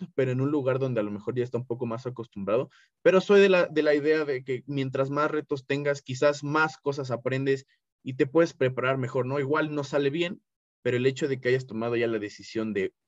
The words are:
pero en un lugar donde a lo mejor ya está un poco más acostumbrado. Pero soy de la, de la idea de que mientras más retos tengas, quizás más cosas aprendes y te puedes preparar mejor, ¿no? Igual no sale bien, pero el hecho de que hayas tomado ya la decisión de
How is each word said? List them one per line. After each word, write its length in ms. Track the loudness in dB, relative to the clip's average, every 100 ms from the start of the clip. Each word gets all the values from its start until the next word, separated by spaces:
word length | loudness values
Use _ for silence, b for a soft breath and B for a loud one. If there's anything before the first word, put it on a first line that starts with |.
| -6
pero 160 | -2 0
en 120 | 0
un 80 | 0
lugar 280 | 0 0 0
donde 220 | 0 -2
a 40 |
lo 60 | -4
mejor 240 | -6 -4
ya 80 | -4
está 140 | -2 -4
un 100 | -4
poco 200 | -6 -6
más 200 | -6 -8
acostumbrado. 640 | -10 -12 -8 -2 -2 -2 b b _
Pero 220 | 4 4
soy 180 | 6 6
de 80 | 8
la, 160 | 6
de 180 | 4 2
la 120 | 2
idea 320 | 4 4 2 0
de 180 | -4
que 180 | -4 -8 -4
mientras 420 | -4 -2 -2 -2
más 220 | 0 0
retos 360 | -2 -4 -6 -4
tengas, 360 | -2 -2 -2
quizás 420 | -6 0 2 2
más 320 | 0 0 0 -2
cosas 340 | -6 -4 -4
aprendes 540 | -4 -2 -2 0 -2 -4 _ _ _
y 100 | -6
te 140 | -2 2
puedes 260 | 4 2
preparar 460 | 2 -2 0 -2 0
mejor, 260 | -2 -2
¿no? 160 | -2 -2
Igual 340 | 0 0 0
no 100 | -4
sale 260 | -2 0 0
bien, 320 | 0 -4 -6 _ _ _ _
pero 160 | -2 0
el 80 | 0
hecho 220 | 0 -2
de 120 | -2
que 80 | 0
hayas 180 | 0 -2
tomado 300 | -6 -2 0
ya 100 | 0
la 100 | -2
decisión 560 | -6 -10 -10 -6 -4
de 180 | -2 -2 -6